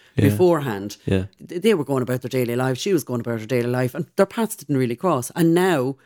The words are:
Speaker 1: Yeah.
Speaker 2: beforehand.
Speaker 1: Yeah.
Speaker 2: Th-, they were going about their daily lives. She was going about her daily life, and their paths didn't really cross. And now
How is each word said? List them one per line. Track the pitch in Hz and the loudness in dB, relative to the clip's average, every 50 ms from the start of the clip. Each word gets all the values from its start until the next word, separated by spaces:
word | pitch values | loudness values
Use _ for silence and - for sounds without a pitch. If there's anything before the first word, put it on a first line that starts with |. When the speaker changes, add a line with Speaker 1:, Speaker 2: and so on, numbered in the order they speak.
| _ _ _ | _ _ _
Speaker 1:
Yeah. | - 104 104 | 2 4 4
Speaker 2:
beforehand. | 104 104 180 175 170 151 139 123 104 98 98 104 - - _ | 4 4 4 4 4 2 0 -2 -4 -4 -6 -8 -10 -8 _
Speaker 1:
Yeah. | - 98 95 92 104 - _ - - | 0 0 0 0 -4 -10 _ -18 -12
Speaker 2:
Th-, | - 180 175 | -10 -2 2
they | 226 214 | 2 2
were | 160 120 | 2 0
going | - 156 165 - | 0 0 -2 0
about | - 127 127 - | -2 -2 -4 -4
their | 120 | -4
daily | - 131 123 117 120 | -2 -2 -2 0 0
lives. | 123 127 135 131 123 | 0 0 0 -2 -2
She | - 208 190 | -2 0 0
was | 151 - | 0 0
going | - 123 117 | -2 -6 -6
about | 113 120 117 110 | -4 -4 -6 -6
her | 107 | -4
daily | 107 131 120 120 120 | -2 -2 0 0 0
life, | 123 127 127 123 - | 0 0 -2 -2 -4
and | 151 170 - _ | -6 -10 -6 _
their | - 196 | 0 0
paths | 196 - 233 226 214 - | 0 2 -2 -4 -4 -4
didn't | - 143 - 147 | -10 -6 -2 0
really | 131 131 117 120 | 0 0 -2 -2
cross. | - - 185 156 131 120 - - | -2 0 0 0 0 -2 -6 -2
And | 170 170 165 165 | 0 2 4 4
now | 175 185 190 175 139 123 135 135 - _ | 4 4 2 2 2 0 -2 -4 -8 _